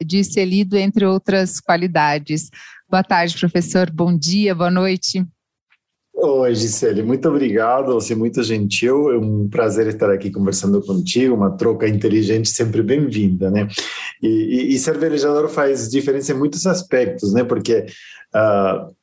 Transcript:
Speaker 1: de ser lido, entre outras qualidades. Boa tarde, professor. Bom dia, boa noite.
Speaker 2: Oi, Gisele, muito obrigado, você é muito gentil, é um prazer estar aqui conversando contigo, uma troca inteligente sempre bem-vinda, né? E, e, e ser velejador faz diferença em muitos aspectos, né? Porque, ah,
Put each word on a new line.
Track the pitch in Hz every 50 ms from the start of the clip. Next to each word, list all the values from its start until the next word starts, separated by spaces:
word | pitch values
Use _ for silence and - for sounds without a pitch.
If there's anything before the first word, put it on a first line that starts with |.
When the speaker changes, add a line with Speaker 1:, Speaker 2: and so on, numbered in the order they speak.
| 165
Speaker 1:
de | 156 180 196 196
ser | - 160 208 190
lido, | 185 185 202 208 185 202
entre | 202 190 196 202 220 202
outras | 190 190 196 - - 190 196 185 180 - -
qualidades. | - - 175 165 180 180 165 165 151 147 147 151 147 - 156 156 - - - - - - - - _ _
Boa | - 185 190
tarde, | - 196 175 170 170 165 -
professor. | - 170 - 175 170 - - 185 185 175
Bom | 160 156 170 175 175
dia, | 160 143 160 180 208 208 202 185
boa | 160 180 175
noite. | 180 180 185 190 190 185 - - - 190 185 170 - _ _ _ _ _ _ _ _ _ _ _ _ _ _ _ _
Speaker 2:
Oi, | - 165 151 139 131 127 123 120
Gisele, | 110 113 113 110 - 131 113 101 101 110
muito | 113 127 - - 160
obrigado, | 143 147 139 117 101 113 110 117 123 135 135 127 127
você | 113 104 - 117
é |
muito | 110 113 117 101 131
gentil, | 117 110 113 107 104 98 - - - 123 131 143 147 147
é | 120 117
um | 110 107 107 104 104 98
prazer | 101 120 117 107 98 107 113 110
estar | 107 107 113 101
aqui | 98 98 98 101
conversando | - 104 98 98 95 - 95 98 101 101
contigo, | 98 - 95 92 82 - - 120 131 131 120
uma | 107 101 95
troca | 95 - 117 113 110 - 113 107
inteligente | 107 104 110 110 104 110 107 98 110 113 113 -
sempre | - - 120 113 107 113 110
bem-vinda, | 101 135 147 147 127 110 107 104 95 92 87 95 95
né? | 98 104 104 107 107 - - - - - - - - - -
E, | 113
e, | 110 110 110 110 127 127 127 127 135
e | 127
ser | - 160 156
velejador | 143 160 160 151 143 139 147 147 147 151 143
faz | - 151 143 139 139 123 113 110
diferença | 123 139 139 143 135 139 135 - 143
em | 131
muitos | 143 147 - - 165 185
aspectos, | 180 185 - - - 127 120 98 - - - 98 98
né? | 123 123
Porque, | - - - - - 113 107 95 - - - - - - - - _ -
ah, | 107 110 107 101 101 98 95 95 95 - - - _